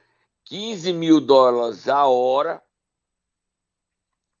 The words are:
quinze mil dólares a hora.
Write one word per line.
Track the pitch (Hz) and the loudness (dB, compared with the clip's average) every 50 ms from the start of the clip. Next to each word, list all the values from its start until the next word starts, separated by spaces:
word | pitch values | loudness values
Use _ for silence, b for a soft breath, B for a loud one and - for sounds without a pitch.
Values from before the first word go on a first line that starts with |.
| _ _ _ _ _ _ _ _ _ | _ _ _ _ _ _ _ _ _
quinze | - 143 190 214 226 226 180 160 185 175 | -16 -14 -12 -10 -10 -12 -8 -8 -6 -6
mil | 165 165 160 160 151 | -4 0 2 2 2
dólares | 131 120 139 131 127 127 120 120 120 117 107 87 - 127 | 4 4 4 4 4 4 2 0 -2 -4 -6 -8 -6 -4
a | 135 143 143 | -2 0 0
hora. | 135 127 123 127 127 131 139 151 165 - - - _ _ _ _ _ _ _ _ _ _ _ _ _ _ _ _ _ _ _ _ _ _ _ _ _ _ _ _ _ _ _ _ _ _ _ | 2 0 0 0 -2 -2 -2 -2 -4 -6 -10 -14 _ _ _ _ _ _ _ _ _ _ _ _ _ _ _ _ _ _ _ _ _ _ _ _ _ _ _ _ _ _ _ _ _ _ _